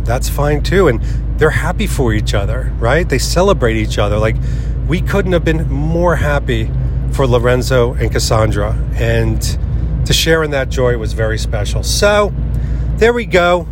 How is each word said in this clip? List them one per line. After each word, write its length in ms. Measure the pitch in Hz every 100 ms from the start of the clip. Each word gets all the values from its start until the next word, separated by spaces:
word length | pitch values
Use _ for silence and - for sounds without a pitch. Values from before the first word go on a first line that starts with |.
that's 240 | - 123 -
fine 360 | - 147 147
too. 240 | - 180 175
And 120 | 113 - - - -
they're 120 | 156
happy 360 | - 147 175 208
for 260 | - 123
each 220 | 107 110
other, 380 | 107 101 117 123 -
right? 300 | 117 151 175
They 100 | 131
celebrate 580 | - 165 196 160 120 110
each 220 | 107 -
other. 200 | 104 107
Like, 160 | 110 113 - - - - -
we 140 | 180
couldn't 300 | - 196 180
have 120 | 175
been 240 | 165 160 131
more 460 | 139 156 165 175 160
happy 520 | 151 143 - 113 - - - - -
for 160 | - 135
Lorenzo 680 | 123 120 127 123 131 120
and 160 | 123 113
Cassandra, 600 | 117 - 113 110 101 104 113 -
and 460 | - 117 117 113 110 - - - - - - -
to 60 |
share 320 | - 160 160
in 80 | 156
that 160 | 143 127
joy 280 | 156 123 120
was 160 | 110
very 240 | - 110 110
special. 460 | - 110 101 107
So 500 | - - 202 208 208 - - - - - - -
there 160 | 226
we 140 | 240 190
go. 400 | 175 175 180 165